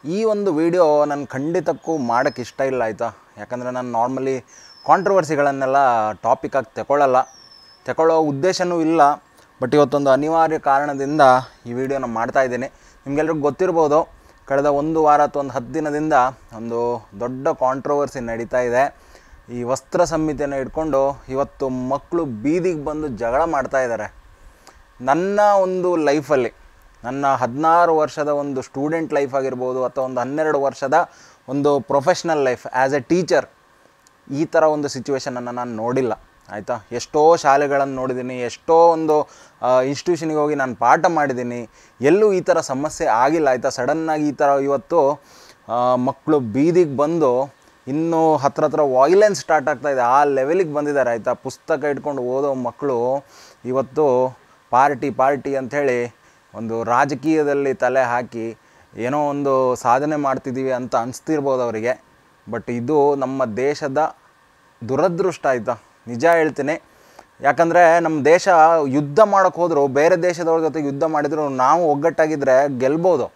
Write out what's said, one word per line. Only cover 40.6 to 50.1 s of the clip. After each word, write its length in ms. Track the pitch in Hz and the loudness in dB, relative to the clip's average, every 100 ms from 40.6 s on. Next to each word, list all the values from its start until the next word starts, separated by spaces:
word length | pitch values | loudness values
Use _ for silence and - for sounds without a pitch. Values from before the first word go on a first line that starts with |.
| 131 110 | -4 0
ಪಾಠ 300 | 120 - 180 | 4 4 4
ಮಾಡಿದ್ದೀನಿ, 640 | 165 147 123 123 120 117 _ _ _ | 0 -2 -2 -6 -8 -12 _ _ _
ಎಲ್ಲೂ 320 | 131 185 214 | 2 4 4
ಈ 80 | 185 | 2
ಥರ 200 | 180 165 | 0 0
ಸಮಸ್ಯೆ 480 | - 131 151 - 156 | 0 -6 -6 -4 0
ಆಗಿಲ್ಲ, 400 | 110 135 165 143 | 2 2 2 2
ಆಯಿತಾ? 200 | 127 135 | 0 -2
ಸಡನ್ನಾಗಿ 600 | 127 127 160 160 156 151 | -4 -2 -2 -2 -2 -2
ಈ 40 | |
ಥರ 160 | 131 147 139 | 0 2 2
ಇವತ್ತು, 600 | 139 139 - 170 139 143 _ - - - - | 0 -2 0 2 2 0 _ -20 -20 -20 -6
ಆ, 260 | 117 123 | -2 0
ಮಕ್ಕಳು 460 | 127 127 131 - 151 | 2 0 -4 0 0
ಬೀದಿಗೆ 560 | 120 104 156 175 165 131 | 0 0 2 4 2 0
ಬಂದು 580 | 147 170 143 123 139 _ _ _ - | -2 2 2 0 -2 _ _ _ -8
ಇನ್ನೂ 500 | 147 165 165 160 151 | -4 -2 2 2 2
ಹತ್ರ 280 | 139 139 | 0 0
ಹತ್ರ 160 | 151 151 | -2 0
violence 600 | 147 127 139 190 214 196 | 0 4 4 6 4 2
start 280 | - 156 139 | 0 0 0
ಆಗ್ತಾ 220 | 139 147 | -4 -2
ಇದೆ, 100 | 135 | 0
ಆ 240 | 120 | 2